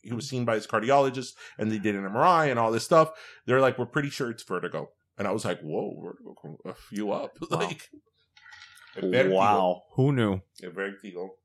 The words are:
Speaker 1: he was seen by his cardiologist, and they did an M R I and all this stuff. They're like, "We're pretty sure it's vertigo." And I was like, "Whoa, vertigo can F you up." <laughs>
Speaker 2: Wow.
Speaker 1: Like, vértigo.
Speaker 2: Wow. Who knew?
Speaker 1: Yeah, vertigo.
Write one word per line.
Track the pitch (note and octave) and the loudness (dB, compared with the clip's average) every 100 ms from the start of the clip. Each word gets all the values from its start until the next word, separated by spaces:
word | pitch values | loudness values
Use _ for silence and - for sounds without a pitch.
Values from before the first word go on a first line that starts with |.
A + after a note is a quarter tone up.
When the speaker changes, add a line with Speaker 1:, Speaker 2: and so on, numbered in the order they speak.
Speaker 1:
he | G#2+ | -8
was | A#2 C#3+ | -8 -6
seen | B2+ | -2
by | A#2+ A2 | 0 0
his | - | 0
cardiologist, | A2 A2 C#3 C3+ C3 B2 - - - | -2 4 4 4 0 -10 -14 -20 -6
and | G#2+ | -4
they | A2 | 0
did | G#2 G2+ | -2 -2
an | G2 | -4
M | A2 | 2
R | E3 | 4
I | E3+ D3+ | 4 2
and | A#2 | 2
all | A2+ | 0
this | A2+ | 0
stuff. | - E3 D#3 - - - - | 4 4 4 0 -20 -16 0
They're | B2+ | 4
like, | C3+ B2+ | 4 2
"We're | A#2 | -4
pretty | D3+ C#3+ | -2 -4
sure | - B2 | -4 -6
it's | A#2 | -6
vertigo." | - F#2 F2 D#2 C#2+ _ _ _ | -8 -6 -6 -8 -10 _ _ _
And | G2+ | -4
I | |
was | G#2 G#2 | -4 -4
like, | F2 | -6
"Whoa, | D#2 F2 C3 - | -6 -6 -6 -10
vertigo | - - A#3+ - | -14 -16 -20 -18
can | - D#2 - | -18 -16 -16
F | - - | -16 -12
you | G2+ G#2 | -6 -4
up." | - - - | -4 -6 -12
<laughs> | - | -6
Speaker 2:
Wow. | D#3+ | -4
Speaker 1:
Like, | F3 - - - _ _ _ _ - - - - - - | -4 -6 -16 -20 _ _ _ _ -20 -20 -20 -20 -18 -6
vértigo. | F#2+ A2+ F#2+ | 0 4 4
Speaker 2:
Wow. | F#2+ G2 G2+ F#2 F2 _ - | 4 4 4 2 0 _ 2
Who | C3+ | 2
knew? | C3+ A2 F#2 - - | 4 2 0 -6 -18
Speaker 1:
Yeah, | F#2 | -14
vertigo. | E2+ G2 G2 G#2 F2 F#2 - | -8 -8 -8 -14 -12 -12 -16